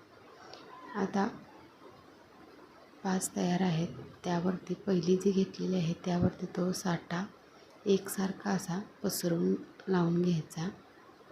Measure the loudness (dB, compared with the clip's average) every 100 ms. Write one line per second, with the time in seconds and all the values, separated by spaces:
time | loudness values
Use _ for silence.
0 | -20 -20 -20 -20 -20 -18 -18 -18 -8 -4
1 | 0 0 0 -4 -16 -20 -20 -20 -20 -20
2 | -20 -20 -20 -20 -20 -20 -20 -20 -20 -8
3 | -2 0 -2 0 2 2 2 2 -2 -6
4 | -14 -8 -2 0 0 -2 -4 -4 0 2
5 | 4 4 4 4 2 0 0 2 0 -2
6 | 0 2 2 0 -4 -2 -2 0 -2 -2
7 | -2 -6 -6 -12 -20 -20 -20 -4 2 2
8 | 2 -4 -4 -2 -2 -2 -2 -6 -6 -4
9 | -4 0 0 2 2 0 -4 -10 0 2
10 | 4 4 4 2 -2 -6 -6 -8 -16 -20
11 | -20 -20 -20